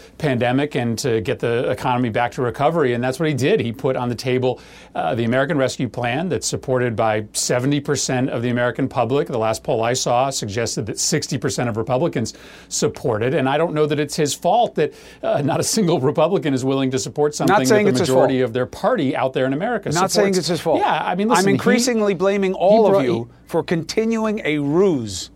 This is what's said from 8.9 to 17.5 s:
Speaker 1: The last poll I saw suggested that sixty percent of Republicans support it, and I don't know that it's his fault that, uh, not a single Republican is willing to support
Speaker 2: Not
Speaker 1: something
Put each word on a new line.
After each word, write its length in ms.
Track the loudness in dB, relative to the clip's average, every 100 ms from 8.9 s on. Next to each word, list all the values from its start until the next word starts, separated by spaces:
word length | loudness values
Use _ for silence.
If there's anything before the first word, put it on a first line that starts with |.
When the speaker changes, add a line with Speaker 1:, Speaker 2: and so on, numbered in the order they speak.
| 0 0 0 -2
Speaker 1:
The 100 | -2
last 240 | -2 -2
poll 220 | -2 -2
I 80 | 0
saw 380 | -2 0 0 0
suggested 540 | -4 -6 -4 -4 -4 -6
that 120 | -4
sixty 400 | -2 -2 -2 -4
percent 300 | -4 -2 -2
of 80 | -4
Republicans 580 | -2 0 0 -2 -6 -8 -20 -20 -10
support 540 | -4 -4 -2 -2 0
it, 120 | 0
and 140 | 0 0
I 80 | 0
don't 160 | 0
know 140 | 0 0
that 140 | 0
it's 160 | -2 -2
his 180 | -2
fault 400 | 0 0 2 2
that, 200 | 0 -2 -4 -20 -8
uh, 200 | -2 0
not 180 | 0 0
a 20 |
single 380 | 0 2 2 2
Republican 540 | 2 2 2 2 0
is 100 | 0
willing 260 | 0 0 0
to 80 | -2
support 400 | -4 0 0 2
Speaker 2:
Not 80 |
Speaker 1:
something 200 | 2